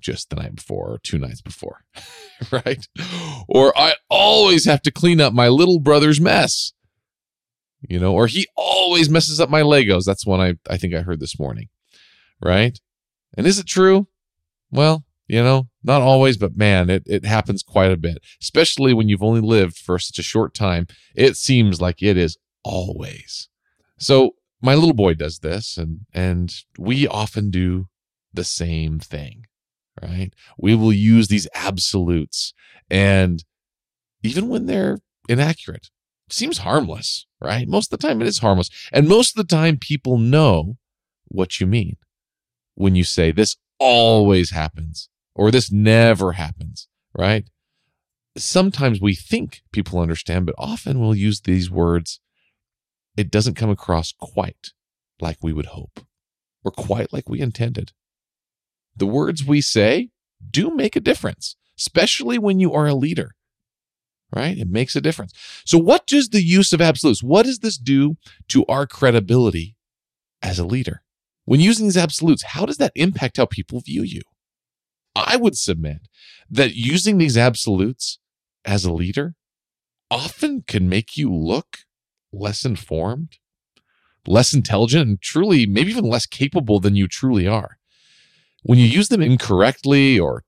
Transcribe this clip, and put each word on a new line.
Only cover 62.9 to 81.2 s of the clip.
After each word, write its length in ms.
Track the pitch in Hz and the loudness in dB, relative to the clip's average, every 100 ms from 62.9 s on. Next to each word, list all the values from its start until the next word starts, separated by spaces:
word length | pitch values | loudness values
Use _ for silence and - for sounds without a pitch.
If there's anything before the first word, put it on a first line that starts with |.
leader, 400 | 139 139 156 - _ _ _ _ _ _ _ _ _ _ | 0 -2 -4 -8 _ _ _ _ _ _ _ _ _ _
right? 240 | - 139 185 | -6 -6 -6
It 120 | 101 | -6
makes 260 | 101 123 | -4 -4
a 60 | 147 | -2
difference. 320 | 151 165 95 - - - | -4 -4 -10 -18 -20 -16
So 140 | - 170 | 2 2
what 280 | 170 330 - | 6 2 2
does 220 | 285 240 | 0 2
the 140 | 214 | 0
use 300 | 165 185 196 | 2 4 4
of 80 | 170 | 2
absolutes, 420 | 165 147 156 107 | 2 2 0 0
what 220 | 123 180 | 2 2
does 140 | 233 247 | 2 0
this 180 | 226 160 | -6 -6
do 420 | 123 135 143 156 - _ - | 0 2 2 -2 -12 _ -2
to 160 | 135 - | 0 0
our 200 | 131 139 | -2 -4
credibility 880 | - 131 117 95 120 117 85 82 113 _ _ _ _ _ _ | 0 2 2 2 2 2 0 -8 -14 _ _ _ _ _ _
as 200 | 95 90 | -8 -6
a 60 | 87 | -4
leader? 360 | 123 127 - _ _ _ _ | -4 -6 -10 _ _ _ _
When 160 | - 135 | 0 4
using 260 | 185 226 208 | 4 2 0
these 100 | 180 | 0
absolutes, 460 | 170 - 165 143 | 0 0 0 0
how 240 | - 151 208 | -2 -6 -6
does 100 | 294 | -2
that 160 | 285 | -4
impact 440 | - 170 - 131 - | 0 -2 -2 -6 -2
how 80 | 127 | -2
people 340 | - 87 123 | -2 -10 -12
view 220 | - 143 | -10 -8
you? 180 | - 113 - _ _ _ _ _ _ _ _ - | -8 -10 -16 _ _ _ _ _ _ _ _ -6
I 200 | - 247 | -2 0
would 200 | 233 - | 0 0
submit 520 | - 85 78 76 - _ - - _ | -4 -4 -6 -10 -14 _ -20 -20 _
that 240 | 110 131 | 0 0
using 420 | 87 117 170 190 202 | 0 -2 -2 0 2
these 220 | 160 117 | 2 4
absolutes 800 | 123 117 - 95 101 131 - - _ _ _ _ - | 2 0 -2 -2 -2 -4 -10 -12 _ _ _ _ -6
as 180 | 101 | -4
a 80 | 90 | -2
leader 420 | 82 87 101 151 165 _ _ _ _ _ _ _ | -2 -4 -4 -8 -10 _ _ _ _ _ _ _
often 520 | - 156 - 311 277 - | -8 -8 -6 -4 -4 -6
can 240 | 107 90 | -2 0
make 260 | 92 110 | -2 -4
you 180 | - | -6